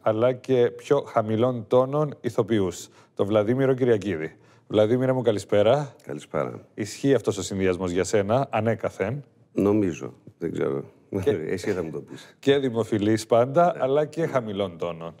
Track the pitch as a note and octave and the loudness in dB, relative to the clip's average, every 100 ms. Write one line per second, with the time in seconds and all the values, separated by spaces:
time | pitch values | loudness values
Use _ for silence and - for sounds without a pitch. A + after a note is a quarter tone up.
0 | A2+ A2 B2 B2 - B2+ A#2+ - - C#3+ | -2 2 0 0 0 2 2 0 0 0
1 | - A#2 G#2+ A2 B2+ B2 G2 B2 C3 D3 | 0 -2 0 2 2 0 2 2 2 0
2 | D3+ - A#2+ A#2+ G#2 A2+ F#2 - - - | -2 -4 -6 -2 0 0 0 -4 -16 -20
3 | _ - G2+ G#2+ G#2 B2+ C3+ C3 B2+ G#2+ | _ -4 0 2 2 2 2 2 2 2
4 | G2 E2 D#2 - _ _ - G#2 G#2+ B2 | 0 -4 -6 -12 _ _ -2 2 4 2
5 | C3 C3 A#2 G2+ - G#2 G#2 C#3+ C#3 - | 2 0 0 0 0 2 4 2 -2 -12
6 | - D2 - D#2 B1+ A#1 - - G#2 - | -12 -12 -6 -4 -4 -8 -14 -10 -10 -2
7 | C#3 B2+ - G2 F#2 G2 F#2+ F2 F#2 F2+ | 2 2 2 -4 -4 0 0 0 0 0
8 | F#2 G#2+ G2 B2 C#3 A2 A2 A2 F#2 - | 0 0 2 0 0 -2 -2 -2 -4 -4
9 | F#2+ C#3+ - _ _ - G2 G#2+ F#2+ D2 | -4 -6 -10 _ _ 0 2 4 0 -4
10 | B1 A#1+ - - E2 D#2+ D2+ C#2 - _ | -10 -14 -20 -8 -6 -2 -2 -4 -8 _
11 | - G2+ G#2 F#2+ D#2+ F#2 A2 F#2 D#2+ D2+ | -8 -4 -2 -2 -4 -6 -4 -4 -4 -8
12 | - - - - C#3 C#3 C3+ A2+ G#2 G#2+ | -14 -18 -20 -4 2 2 2 -2 -2 0
13 | G#2 A2 - A#2 B2+ D3 F3 - C3 C#3+ | 2 0 2 2 4 4 2 2 0 0
14 | D3+ E3 D#3+ C3+ A2 G2 G2 E2+ F2 E2 | -2 -4 -2 -2 -4 -4 -4 -4 -8 -8
15 | E2 D#2+ | -12 -16